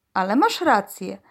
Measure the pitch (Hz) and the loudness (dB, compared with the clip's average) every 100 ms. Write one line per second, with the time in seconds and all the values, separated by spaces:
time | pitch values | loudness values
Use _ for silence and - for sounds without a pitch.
0 | _ 196 185 240 440 - 330 220 196 - | _ -4 0 2 0 0 2 2 0 -12
1 | 190 196 _ | -14 -14 _